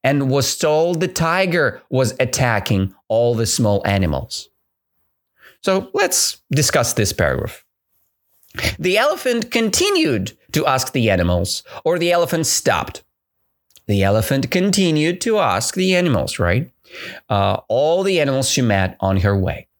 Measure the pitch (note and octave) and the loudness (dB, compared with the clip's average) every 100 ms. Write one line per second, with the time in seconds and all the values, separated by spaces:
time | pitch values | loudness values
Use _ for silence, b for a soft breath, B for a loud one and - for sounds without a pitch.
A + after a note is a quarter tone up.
0 | C3 C#3+ C3+ C#3 B2+ - D#3+ D3+ E3+ E3+ | 0 0 2 0 0 -2 0 2 2 0
1 | F3+ - E3 F3 F#3+ F3 C3+ - _ C3 | -4 0 0 2 0 0 0 -4 _ 0
2 | B2+ - A#2+ - B2+ G#2+ - G2+ F#2+ - | 0 0 -2 0 0 0 0 0 0 -4
3 | _ A2+ A#2+ A2+ A2+ - A2+ G2+ F#2 G2+ | _ 2 2 2 -2 0 2 2 0 0
4 | F2 C2+ - - - _ _ _ _ _ | 0 -2 -6 -14 -16 _ _ _ _ _
5 | _ _ _ B B B - F#3+ - - | _ _ _ B B B 0 0 -2 -2
6 | G4 - - - _ C3 C#3+ C#3+ A#2+ - | 0 0 -2 -6 _ 0 2 0 0 0
7 | G2+ - E2 C2 - - _ _ _ _ | -2 0 0 0 -6 -12 _ _ _ _
8 | _ _ _ _ _ B B B E3+ G3 | _ _ _ _ _ B B B 0 2
9 | C#4 F#4 B3+ A#3 A3+ A#3 A3+ - G4 G4 | 2 0 -2 -2 -2 -2 0 0 0 2
10 | B3 A2+ G2 - _ D3+ C#3 C3 - C#3 | 2 0 -4 -10 _ -2 0 0 -2 0
11 | A2 F#2+ F2 F2+ F2+ - B B D#3 F3 | 2 2 2 0 -2 -6 B B -2 0
12 | E3+ E3+ E3+ E3 D3+ - C#3+ F2+ - - | 0 0 0 -2 -2 -2 0 -2 -4 -12
13 | _ _ _ _ _ _ _ - - G2+ | _ _ _ _ _ _ _ -18 -2 2
14 | G2 G2+ - C#3 - F#3 G3 G3 F#3 D#3 | 2 2 0 -2 0 -2 0 2 2 2
15 | D#3 F3+ A#3 G#3+ C#3+ F#2+ - - F#3 F3+ | 0 -2 -2 0 0 0 -2 -2 0 2
16 | F3+ G#2+ - - E2+ G#2 E3 _ B B | 2 0 -2 -2 0 0 -2 _ B B
17 | B B _ G2+ G2 G2 - A#2 D3+ F3 | B B _ 0 0 -2 -2 0 2 0
18 | G3 F3+ C#3+ C3 - - A#2+ G2 F#2 - | 0 0 0 0 -2 0 2 2 0 -2
19 | F#2+ F#2+ G2 G2+ F2+ D2+ - | 0 2 2 2 0 -6 -12